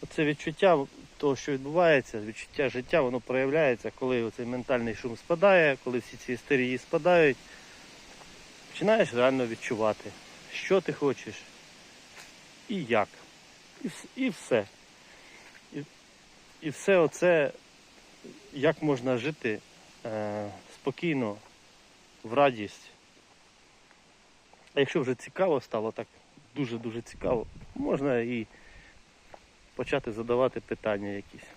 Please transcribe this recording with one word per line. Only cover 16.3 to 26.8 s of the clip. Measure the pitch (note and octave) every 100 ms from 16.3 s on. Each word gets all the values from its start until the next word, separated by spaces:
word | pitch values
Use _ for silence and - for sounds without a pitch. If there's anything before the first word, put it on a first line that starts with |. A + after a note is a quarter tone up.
| - - -
і | D#3+
все | C#3 - F#3+
оце, | D#3+ - F3 E3+ C#3 - - - - - - - - - -
як | D3 C#3 D#3+
можна | D#3 C3+ B2 B2+
жити, | B2+ D#3+ A#2+ G#2+ - - - - A#2
е, | A2 G#2+ G#2 G#2 G2+ -
спокійно, | - - C3 F3 C#3+ A#2 G#2 - - - - - - - -
в | A2
радість. | A#2+ C#3+ A#2+ G2+ - - - _ _ _ - - _ _ _ _ - _ _ _ _ _ - -
А | -
якщо | C3+ -
вже | B2+ B2+
цікаво | - - F#3+ C#3+
стало, | - A#2 A2
так | G#2+ A#2 - _ - - D3
дуже-дуже | C3+ A#2